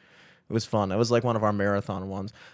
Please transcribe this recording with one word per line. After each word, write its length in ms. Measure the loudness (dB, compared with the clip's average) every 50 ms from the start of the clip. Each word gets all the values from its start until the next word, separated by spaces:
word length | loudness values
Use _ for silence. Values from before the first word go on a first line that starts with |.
| _ _ -20 -20 -20 -20 -20 _ _ -4
It 20 | -4
was 140 | -4 -2
fun. 240 | 0 0 0 0 2
It 60 | 2
was, 140 | 2 2 4
like, 120 | 2 2 2
one 120 | 2 0
of 80 | 2 2
our 80 | 0 2
marathon 560 | 2 2 2 2 0 -2 -4 -6 -8 -8 -8
ones. 240 | -8 -8 -8 -10 -12 -16 -20 -20